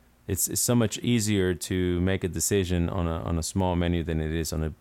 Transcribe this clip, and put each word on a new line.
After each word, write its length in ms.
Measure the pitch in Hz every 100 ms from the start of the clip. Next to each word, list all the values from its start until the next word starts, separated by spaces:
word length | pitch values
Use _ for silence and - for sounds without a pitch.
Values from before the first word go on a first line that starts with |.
| _ _ -
It's, 200 | 95 -
it's 140 | -
so 140 | - 120
much 220 | 110 -
easier 540 | - 120 104 104 92
to 480 | 87 - 92 90 87
make 220 | 90 95
a 40 | 92
decision 640 | 82 - 101 87 90 85
on 180 | 95 85
a, 140 | 82
on 160 | - 85
a 60 |
small 320 | 82 98 92 87
menu 280 | 87 87
than 160 | 80 80
it 120 | 78
is 200 | 80 80
on 100 | 80
a 80 | 80 76